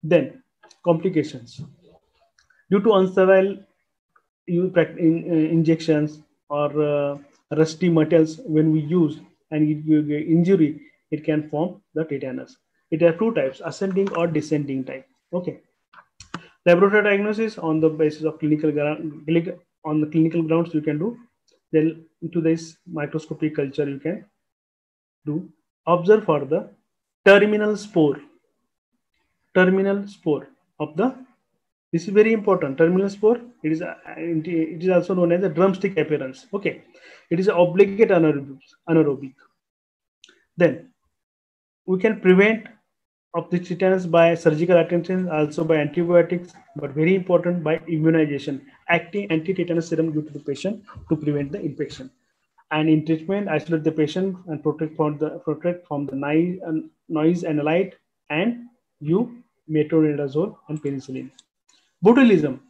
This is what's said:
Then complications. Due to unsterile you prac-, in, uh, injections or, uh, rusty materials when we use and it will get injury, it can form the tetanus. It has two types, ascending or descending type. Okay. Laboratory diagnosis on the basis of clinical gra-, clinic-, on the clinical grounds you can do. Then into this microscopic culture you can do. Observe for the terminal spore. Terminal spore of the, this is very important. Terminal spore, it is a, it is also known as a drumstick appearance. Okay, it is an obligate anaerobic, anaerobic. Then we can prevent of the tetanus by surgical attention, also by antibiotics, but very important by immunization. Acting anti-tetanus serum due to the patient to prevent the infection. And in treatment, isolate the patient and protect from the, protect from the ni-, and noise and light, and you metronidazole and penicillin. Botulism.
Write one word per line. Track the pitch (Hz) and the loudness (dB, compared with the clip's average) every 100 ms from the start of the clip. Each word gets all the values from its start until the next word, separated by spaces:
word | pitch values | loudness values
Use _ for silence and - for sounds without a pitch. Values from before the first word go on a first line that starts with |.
Then | 156 247 285 - _ _ _ _ | 2 0 0 -10 _ _ _ _
complications. | - 165 180 160 - 127 117 - - _ _ _ _ _ _ _ _ _ _ | -2 0 0 -2 -4 -8 -18 -20 -20 _ _ _ _ _ _ _ _ _ _
Due | 196 | 0
to | 208 | 4
unsterile | 202 190 185 185 190 190 196 - _ _ _ _ _ _ _ - | 4 4 2 6 6 4 -2 -14 _ _ _ _ _ _ _ -4
you | 175 180 | -2 0
prac-, | 175 156 - | 2 0 2
in, | 170 165 - | 2 2 0
uh, | 165 156 165 | 0 2 2
injections | 160 160 160 151 151 151 _ _ _ | 2 0 2 0 0 -6 _ _ _
or, | 147 147 143 | -4 -4 -2
uh, | 147 147 143 143 - _ _ | -2 0 -4 -6 -14 _ _
rusty | 147 156 160 180 | 0 0 0 2
materials | 160 151 165 160 160 - | 2 4 4 2 -2 -2
when | 156 160 | 0 2
we | 156 | 2
use | 147 180 156 - - _ _ | 0 0 0 -2 -16 _ _
and | 156 151 | -2 -2
it | 151 156 | -2 0
will | 156 | 0
get | 151 147 156 | 2 -4 0
injury, | 165 170 196 151 - - _ _ | 2 4 4 2 -2 -16 _ _
it | 147 | -8
can | 151 151 151 | -2 -4 -2
form | 147 180 185 _ | -6 -6 -8 _
the | 151 | -8
tetanus. | 160 139 131 127 131 _ _ _ _ | -6 -8 -8 -12 -14 _ _ _ _
It | 160 | 2
has | 170 165 | 2 4
two | 226 | -2
types, | 226 135 - | 0 -2 -4
ascending | 170 - 196 190 196 | -12 -6 -4 -2 -2
or | - 170 | -2 -2
descending | 151 147 151 143 135 | -2 -2 -4 -4 -6
type. | 131 135 - _ _ | -8 -12 -18 _ _
Okay. | 175 180 147 _ _ _ - _ _ - - - _ - | -8 -8 -12 _ _ _ -20 _ _ -18 -18 -18 _ 4
Laboratory | 175 196 208 | 6 6 4
diagnosis | 208 202 208 214 220 - | 2 2 0 -2 -4 -4
on | 165 156 | -2 2
the | 160 | 0
basis | 156 156 151 | 2 -2 0
of | 156 151 | -6 -4
clinical | 151 151 156 | -2 0 0
gra-, | 147 147 151 160 147 147 | -2 -4 -4 -8 -12 -2
clinic-, | 170 165 - _ _ | -2 -2 -12 _ _
on | 156 151 | -4 -2
the | 151 | 0
clinical | 160 160 170 | 2 0 0
grounds | 160 165 165 | 0 0 0
you | 156 | -4
can | 147 147 | -4 -4
do. | 190 240 - _ _ _ _ | -6 -8 -20 _ _ _ _
Then | 160 160 160 - _ | 0 0 -4 -18 _
into | 165 170 | -8 -2
this | 160 165 165 _ - | 0 -2 -4 _ -14
microscopic | 160 147 156 156 151 156 151 | -10 -8 -8 -10 -6 -6 -4
culture | 139 135 143 | -6 -4 -6
you | 139 | -6
can | 160 - - _ _ _ _ _ _ _ _ _ - | -8 -10 -12 _ _ _ _ _ _ _ _ _ -10
do. | 151 185 _ _ _ - | -8 -10 _ _ _ 0
Observe | 170 170 214 | 0 4 2
for | 214 147 135 | 4 -2 0
the | 160 - _ _ _ _ _ - | -4 -4 _ _ _ _ _ 6
terminal | 196 208 208 214 208 | 6 6 0 -2 -4
spore. | - 175 151 131 - _ _ _ _ _ _ _ _ _ _ _ _ - | -4 0 2 0 -10 _ _ _ _ _ _ _ _ _ _ _ _ 2
Terminal | 185 190 196 196 202 | 4 4 0 -2 -6
spore | - - 147 - _ _ _ | -10 -4 -4 -6 _ _ _
of | 151 151 | -10 -4
the, | 240 - - _ _ _ _ _ _ | -4 -4 -20 _ _ _ _ _ _
this | 170 | -6
is | 170 | -2
very | 196 220 | 2 4
important. | 226 202 185 147 135 | 2 2 0 0 2
Terminal | 165 185 196 | 2 4 0
spore, | 196 214 240 233 _ | 0 2 0 -4 _
it | 156 | -6
is | 160 | -4
a, | 175 - - - | -6 -12 -16 -12
it | 165 160 160 170 160 170 | -6 -4 -4 -4 -4 -4
is | 180 | 0
also | 180 175 185 | 2 2 0
known | 170 | 2
as | 170 | 2
a | 190 | 0
drumstick | 156 190 185 202 175 | 0 0 0 -4 -4
appearance. | 147 151 131 131 - | -2 -4 -6 -14 -12
Okay, | 202 185 131 _ _ - - _ | -6 -6 -8 _ _ -20 -20 _
it | 165 | -2
is | 190 | 0
an | 175 | 4
obligate | 175 170 196 196 220 | 2 6 4 6 4
anaerobic, | 185 160 143 135 135 _ _ - | 6 4 0 -4 -18 _ _ 0
anaerobic. | 165 151 131 135 _ _ _ _ _ _ _ _ _ _ _ _ - | 2 2 -2 -8 _ _ _ _ _ _ _ _ _ _ _ _ 0
Then | 170 120 - _ _ _ _ _ _ _ _ _ - | 0 0 -14 _ _ _ _ _ _ _ _ _ -6
we | 185 | -2
can | 220 214 | -2 0
prevent | 185 185 202 220 - _ _ _ _ _ _ | 4 6 4 2 -6 _ _ _ _ _ _
of | 170 165 | -8 -4
the | 175 | -6
tetanus | 180 175 190 185 180 | -4 -2 2 2 2
by | 170 165 165 | 4 4 4
surgical | 170 151 170 180 | 2 2 4 4
attention, | 165 175 165 185 180 | 4 -2 -2 -4 -2
also | 156 151 151 | -2 -2 -2
by | 160 156 | 0 0
antibiotics, | 147 147 170 175 170 175 - - _ - | 0 -2 4 4 4 -2 -8 -20 _ -2
but | 143 | -2
very | 135 160 190 | 0 2 2
important | 180 175 175 175 | 2 0 2 -2
by | 156 160 - | -2 -4 -2
immunization. | 160 156 160 151 143 147 135 - _ - | 0 2 2 2 -2 -8 -10 -12 _ -4
Acting | 170 170 202 202 | -4 -2 -8 -4
anti-tetanus | 165 160 185 170 170 160 | -4 -4 -4 -2 -4 -4
serum | 156 160 | -2 -2
due | 151 | -4
to | 151 | -8
the | 147 | -12
patient | - 139 185 214 _ - - | -10 -8 -6 -8 _ -20 -6
to | 156 | -4
prevent | 147 143 139 | -2 -4 -6
the | 196 | -8
infection. | 151 127 147 - 131 _ _ _ _ _ _ | -10 -8 -12 -12 -20 _ _ _ _ _ _
And | 156 156 | -2 2
in | 156 156 | 2 2
treatment, | 160 160 196 196 | -4 -2 -6 -2
isolate | 156 156 165 | -4 -2 -2
the | 156 | -2
patient | 156 151 185 190 185 - | -2 -2 -2 -6 -6 -10
and | 151 | -6
protect | 156 147 160 160 | -6 -4 -8 -4
from | 151 147 | -4 -2
the, | 151 170 - | -6 -6 -8
protect | 151 175 175 - | -6 -4 -6 -8
from | 143 143 | -8 -6
the | 135 | -6
ni-, | 143 156 175 180 | -2 0 0 -4
and | 175 160 156 _ _ | -6 -8 -8 _ _
noise | 156 156 175 | 0 0 0
and | 180 147 | -2 -2
light, | 147 170 190 - _ _ _ | 0 0 -2 -8 _ _ _
and | 147 208 240 - _ _ _ | -4 -2 -4 -12 _ _ _
you | 147 180 240 - _ _ _ | -2 -2 -2 -10 _ _ _
metronidazole | 156 151 165 156 147 143 139 196 - _ | -2 0 2 2 0 -4 -4 -4 -6 _
and | 151 | -8
penicillin. | 147 139 131 131 131 _ _ _ _ _ _ _ | -6 -8 -10 -14 -14 _ _ _ _ _ _ _
Botulism. | 185 240 254 190 151 127 | 6 8 8 6 2 -6